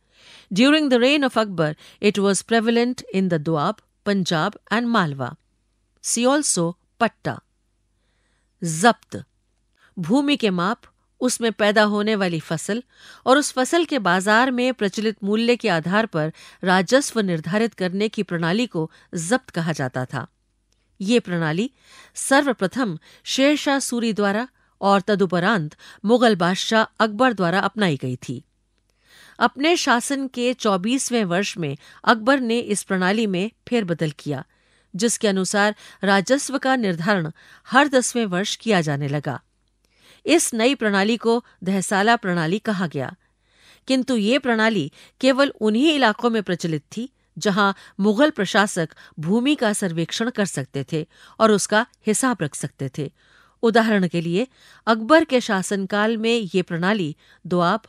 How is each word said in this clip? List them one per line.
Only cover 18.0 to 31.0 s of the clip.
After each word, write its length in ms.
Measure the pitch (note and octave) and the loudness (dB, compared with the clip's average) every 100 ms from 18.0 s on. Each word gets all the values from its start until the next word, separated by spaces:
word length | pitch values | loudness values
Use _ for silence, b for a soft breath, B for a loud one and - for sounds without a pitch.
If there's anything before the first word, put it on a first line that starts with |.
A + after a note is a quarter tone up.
| G#3+ | -4
की 140 | - | -4
प्रणाली 420 | G3 E3+ E3 G3+ B3 | -4 -2 0 0 -2
को 220 | E3+ D#3+ b b F3 | -4 -6 b b -8
जब्त 340 | E3 B3+ - | -2 -2 -2
कहा 220 | - E3 | -6 -4
जाता 340 | D3+ C3 C3 B2+ | -4 -4 -6 -6
था। 220 | C3+ - _ _ _ _ _ _ - | -8 -10 _ _ _ _ _ _ -8
ये 200 | G3 A#3+ | 0 0
प्रणाली 500 | F#3 F3 D#3+ D#3+ B3 _ b b b - | 0 -4 -2 -2 -4 _ b b b -10
सर्वप्रथम 840 | - C4+ C#4+ A#3 F#3+ A#3+ A#3 D#3+ b b | 0 2 2 0 -2 -2 -4 -6 b b
शेर 320 | - - C#4 D4 | -6 0 2 2
शाह 240 | D4 C#4 | 0 -2
सूरी 340 | - A#3+ A#3 | -2 -4 -2
द्वारा 340 | G3+ G3+ G3+ B3+ _ _ - | 0 0 -2 -4 _ _ -4
और 200 | G3 G3 | 2 2
तदुपरांत 720 | F#3 G3+ F#3+ F3+ F3+ A3 D3+ - B B G3 | 2 0 2 0 0 0 -2 -10 B B 2
मुगल 300 | A#3 A#3+ F#3+ | 4 4 4
बादशाह 480 | F3 F#3+ - A3+ A3 - | 0 -2 0 0 0 0
अकबर 340 | A3 G#3 C4 | 0 2 0
द्वारा 260 | G3 E3+ F#3 | 0 0 0
अपनाई 400 | F#3+ A3 F#3+ C#3 | -2 0 0 0
गई 140 | C3 B2+ | -4 -8
थी। 280 | - B2 - _ _ _ _ b b b b b | -8 -12 -12 _ _ _ _ b b b b b
अपने 360 | B3 - D4+ F4 | -2 0 0 2
शासन 500 | C#4+ A#3 - C#4 C4+ | 2 0 0 -4 -6
के 260 | A#3+ A#3+ | -4 -2
चौबीसवें 720 | B3 A3 F#3+ G3+ C4 | 0 0 0 0 -2